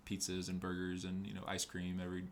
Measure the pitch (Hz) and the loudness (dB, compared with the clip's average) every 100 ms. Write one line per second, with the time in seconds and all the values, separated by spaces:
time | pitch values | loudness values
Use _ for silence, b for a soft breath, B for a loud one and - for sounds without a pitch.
0 | - 101 - 92 92 92 92 90 92 90 | -2 -2 2 0 0 0 2 2 2 0
1 | 92 92 101 95 - 95 - 90 90 92 | 0 0 -2 -4 -2 0 0 0 0 2
2 | 90 92 92 | 0 0 -2